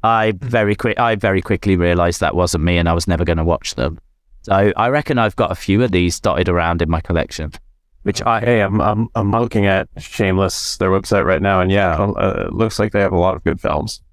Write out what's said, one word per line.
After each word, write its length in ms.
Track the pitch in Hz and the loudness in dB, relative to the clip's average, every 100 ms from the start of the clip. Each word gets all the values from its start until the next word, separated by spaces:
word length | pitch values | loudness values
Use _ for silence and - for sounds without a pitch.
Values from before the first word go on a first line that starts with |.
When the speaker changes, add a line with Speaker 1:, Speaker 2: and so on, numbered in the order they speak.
Speaker 1:
I 280 | 110 113 110 98 | 2 2 2 -2
very 340 | 123 117 104 | -2 0 2
quick, 240 | 104 120 - | 0 -2 0
I 160 | 117 | 0
very 260 | 110 101 95 | 2 0 0
quickly 360 | - 95 104 92 | 0 -2 2 2
realized 420 | 87 87 87 85 | 2 2 2 0
that 140 | 85 | -2
wasn't 300 | 82 87 85 | 0 0 0
me 120 | 80 87 | 0 2
and 100 | 85 | 2
I 40 | |
was 140 | 85 85 | 0 0
never 180 | 87 | -2
gonna 200 | 87 82 | 0 0
watch 320 | 82 82 - - | 0 -2 -4 -4
them. 240 | 67 85 _ _ _ - | -6 -6 _ _ _ -20
So 320 | - 98 101 - | -2 2 2 2
I 120 | 117 | 0
reckon 280 | 143 147 131 | 0 0 0
I've 180 | 113 - | 0 0
got 160 | 107 | -2
a 20 | |
few 260 | 90 - 98 | -2 0 2
of 80 | 123 | 4
these 260 | 90 87 - | 2 2 0
dotted 300 | 104 82 90 | -2 0 0
around 340 | 87 85 85 | 0 0 0
in 80 | 80 | 0
my 100 | 82 | -2
collection, 520 | - 85 - - 78 - - _ _ _ | -2 -2 -2 -6 -10 -12 -20 _ _ _
which 180 | 98 101 | -6 -4
I 180 | - 113 | -2 0
Speaker 2:
Hey, 220 | 120 117 | 2 2
I'm, 180 | 98 104 | 2 2
I'm, 280 | 104 104 113 | 0 0 -2
I'm 160 | 117 101 | -2 0
looking 360 | 110 120 110 101 | 0 0 0 2
at 220 | 95 - - | 0 -2 -10
Shameless, 800 | - - 101 92 98 - - - | -16 -4 0 2 0 -2 -8 -2
their 120 | 95 | 0
website 340 | 98 95 104 | 0 0 0
right 160 | 87 95 | 2 2
now, 200 | 98 95 | 2 2
and 100 | 92 | 2
yeah, 240 | 98 95 78 | 2 2 0
uh, 500 | 98 - 92 85 85 | -2 0 -2 -2 -6
it 40 | |
looks 280 | - 113 - | -2 -2 0
like 100 | 107 | -2
they 80 | 104 | 0
have 120 | 101 | 0
a 60 | 92 | 2
lot 180 | 90 - | 0 0
of 80 | |
good 160 | - 87 | -4 -2
films. 400 | - 76 110 - _ | -2 -2 -4 -10 _